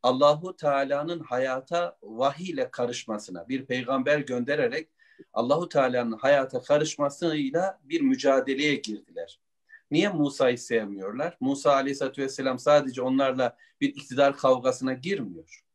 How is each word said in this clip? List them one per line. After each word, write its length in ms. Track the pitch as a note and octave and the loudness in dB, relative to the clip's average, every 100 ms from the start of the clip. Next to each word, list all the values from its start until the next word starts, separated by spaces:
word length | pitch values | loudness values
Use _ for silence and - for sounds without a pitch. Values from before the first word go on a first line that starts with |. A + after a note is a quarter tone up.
Allahu 520 | B2 C3 D3 D3+ F3+ - | 2 4 4 4 -2 -4
Teala'nın 640 | D3 C#3 C#3 C#3+ D3+ F3 | 0 0 0 -2 -4 -8
hayata 760 | D3+ B2 C3 C3 C3 E3+ F3 - | -6 -4 -2 -4 -2 -2 -2 -8
vahiy 480 | G#2 A2+ C3+ C#3+ F#3 | -16 -2 -2 0 -8
ile 220 | D3 B2+ | -4 -6
karışmasına, 800 | - A#2+ A#2+ - G#2 - F2+ - | -4 -4 -4 -8 -10 -8 -14 -8
bir 160 | C3 C3 | -8 -4
peygamber 540 | B2+ B2 C3+ C3 D3+ | -6 -2 -2 2 0
göndererek 680 | D3 B2 B2 D3+ B2+ C#3 - _ _ _ - | 0 -4 -2 0 0 -2 -8 _ _ _ -8
Allahu 360 | G#2+ A#2+ D3+ E3+ | -4 0 0 0
Teala'nın 480 | D3 C3 B2+ A#2 A2 | 0 2 0 -2 -2
hayata 440 | C3+ C#3+ C3 B2+ | 2 2 2 -6
karışmasıyla 1160 | - D3 D3+ - C#3+ - E3+ D#3 C3+ D#3+ F#3+ - | 0 2 2 -2 -4 0 -2 0 0 0 -2 -4
bir 180 | C#3 E3 | _ 0
mücadeleye 760 | C#3 B2+ C#3 C3+ C3 C3+ D3+ C#3 | 2 2 4 4 2 0 0 -2
girdiler. 640 | A2 G#2 _ E2+ E2 - _ _ _ - _ | -4 -10 _ -12 -12 -14 _ _ _ -20 _
Niye 180 | D3+ G3+ | 2 2
Musa'yı 480 | E3+ C#3+ - C3 B2 | 2 -2 2 2 2
sevmiyorlar? 800 | - A#2 G2+ G2+ F#2+ A#2+ D#3+ - | 0 -2 -2 -8 -8 -6 -8 -4
Musa 340 | C3 C#3 D3 | -4 0 4
Aleyhisselatü 480 | C#3 C3+ C#3 C3+ C3+ | 4 2 -4 -4 -4
Vesselam 380 | C3+ C3+ C3 B2+ | -6 -4 -4 -2
sadece 420 | D3 D3 C3+ B2+ | 4 4 4 -4
onlarla 560 | B2+ C3 C3+ B2+ B2 - _ _ | 0 2 2 2 -2 -2 _ _
bir 80 | C#3 | -4
iktidar 480 | - - - C#3 C3+ | -4 -8 2 2 4
kavgasına 560 | C3 B2+ B2+ B2+ C3 | 4 4 2 0 -4
girmiyor. 720 | C3 D#3+ G3 G#2+ E2+ D#2+ - _ | -4 -4 -4 -6 -10 -18 -20 _